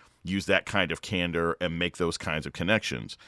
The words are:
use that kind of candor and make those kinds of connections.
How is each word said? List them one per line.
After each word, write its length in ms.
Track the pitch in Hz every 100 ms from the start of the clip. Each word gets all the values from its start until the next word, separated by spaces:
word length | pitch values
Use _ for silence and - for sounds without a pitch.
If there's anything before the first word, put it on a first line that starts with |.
| - _
use 240 | 82 98 95
that 180 | 92 -
kind 260 | 104 87
of 120 | 80
candor 540 | - 95 87 82 85 82
and 160 | 90 82
make 200 | 87 -
those 200 | 85 -
kinds 300 | - 78 76
of 60 |
connections. 640 | - 87 110 - 62 52 -